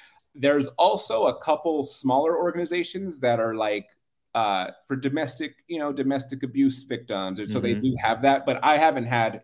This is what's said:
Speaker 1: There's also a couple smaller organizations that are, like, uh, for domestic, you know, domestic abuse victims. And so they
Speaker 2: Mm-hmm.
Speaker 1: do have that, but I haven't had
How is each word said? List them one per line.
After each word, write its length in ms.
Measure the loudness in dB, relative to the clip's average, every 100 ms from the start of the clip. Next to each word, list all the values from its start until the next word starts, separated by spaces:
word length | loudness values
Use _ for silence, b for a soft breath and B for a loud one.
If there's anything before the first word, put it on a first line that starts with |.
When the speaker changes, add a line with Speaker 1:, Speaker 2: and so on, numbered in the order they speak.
| b b _
Speaker 1:
There's 340 | -2 2 2 0
also 600 | 2 2 2 -2 2 2
a 100 | 0
couple 460 | -2 0 0 -2
smaller 520 | -4 -4 0 2 2 0
organizations 840 | -2 -2 -4 -4 -4 -6 -10 -4
that 200 | 0 2
are, 140 | 0
like, 320 | 0 -2 -2 -6 _ _ _ _
uh, 380 | -2 0 0 -4 -8 -8
for 100 | -4
domestic, 580 | -2 -2 -4 -6 -10 _ -10
you 100 | -6
know, 120 | -4
domestic 520 | -2 -2 -2 -4 -8
abuse 400 | -6 2 2 2
victims. 560 | -6 -8 -4 -4 -4 -6
And 120 | -4
so 100 | -2
they 120 | 0 0
Speaker 2:
Mm-hmm. 40 |
Speaker 1:
do 160 | 0 0
have 180 | 0 4
that, 220 | 4 4
but 180 | 2 2
I 140 | 4 6
haven't 280 | 4 4 0
had 360 | 2 2 -2